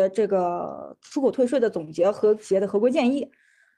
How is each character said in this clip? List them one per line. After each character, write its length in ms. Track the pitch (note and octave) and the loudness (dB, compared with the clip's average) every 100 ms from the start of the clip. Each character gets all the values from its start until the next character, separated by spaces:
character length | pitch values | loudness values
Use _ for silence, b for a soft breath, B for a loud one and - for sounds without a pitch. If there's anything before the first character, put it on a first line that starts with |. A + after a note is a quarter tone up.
| F#3+ | 2
这 140 | F#3+ G3+ | 0 0
个 680 | F#3+ F3 F3 - - - - | 0 0 -4 -8 -12 -16 -20
出 200 | - D4+ | -12 -2
口 120 | C4 | 0
退 120 | - | 0
税 140 | B3 C4+ | 0 2
的 100 | A3+ | 0
总 220 | E3+ D#3 | -2 -6
结 180 | D#3+ F#3 | 0 0
和 240 | G#3 G#3+ | 2 2
企 200 | G#3+ - | 2 0
业 60 | F#3+ | 0
的 80 | G3 | 0
合 100 | G3+ | 0
规 120 | A#3+ | 2
建 220 | D4+ B3 | 2 0
议。 160 | C#4+ - b b b b | 0 -4 b b b b